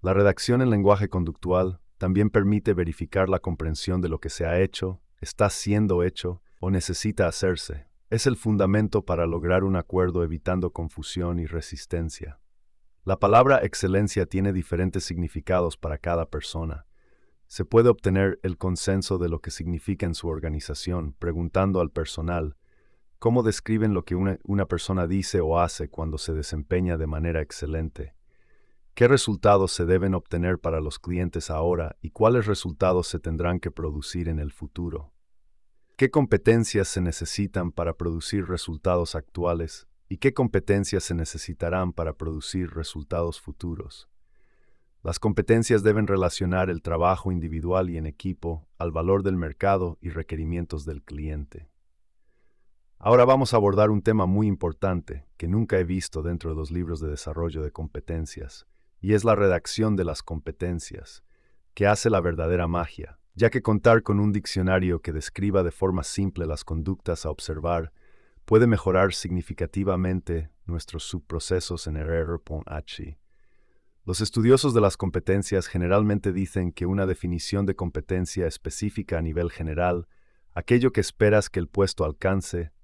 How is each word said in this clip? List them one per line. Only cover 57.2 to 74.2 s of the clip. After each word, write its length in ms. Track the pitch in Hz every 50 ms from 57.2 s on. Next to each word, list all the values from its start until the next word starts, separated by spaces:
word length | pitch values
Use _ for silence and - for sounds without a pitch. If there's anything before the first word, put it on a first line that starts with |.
| - 78 76 82 85 85 76 80 76
de 100 | 76 -
competencias, 920 | - 80 73 - 76 - - 82 82 80 - - - 71 67 - - - _ _ _ _ _ _ _
y 140 | - 95 107
es 100 | 104 98
la 100 | 117 110
redacción 640 | 104 101 98 90 85 - - - - 110 110 104
de 80 | 95 90
las 180 | 85 78 - -
competencias, 1040 | - 85 76 - - 78 _ 90 87 87 82 - - - - - - - - - _ - _ _ _ _ - _ _ _
que 140 | - 101 101
hace 200 | 104 101 - 113
la 120 | 107 95
verdadera 480 | 85 87 82 82 82 80 90 90 90 85
magia, 500 | 85 87 85 - - - - - - _ _ _ _
ya 160 | - 117 113
que 100 | - 127
contar 440 | - - 107 101 - 117 117 113 110
con 160 | - 101 101
un 100 | 104 107 101
diccionario 720 | 104 - - - 95 92 92 92 92 92 90 87 82 -
que 100 | - 78
describa 520 | 76 - - - - 98 101 95 98 92
de 80 | 87 -
forma 320 | - 95 95 92 90 82
simple 420 | - - - 98 98 87 - 85
las 180 | 78 78 - -
conductas 640 | - 82 82 78 92 95 - _ - 85 - -
a 40 | 78
observar 640 | 76 - - - 80 78 76 85 87 85 80 80 _ - - - - - _ - _ - -
puede 240 | - 110 110 120 120
mejorar 440 | 113 98 - 98 92 92 95 98 87
significativamente 1400 | - - 87 87 90 82 - 80 - 90 82 - 98 98 98 95 90 92 92 92 92 - - 85 82 78 - _ _ -
nuestros 360 | - 85 82 - - - 80 -
subprocesos 840 | - - 87 - _ - 80 - - 95 90 - - 87 85 - 80
en 80 | 78
el 120 | 76 78 80
error. 340 | 85 82 80 80 85 82 _ - 82 76 - - - 78 78 - - - - 76 76 - _ _ _ _ - _ _ _ _ _ _ _ _ _ _ _ _
Los 160 | - 92 -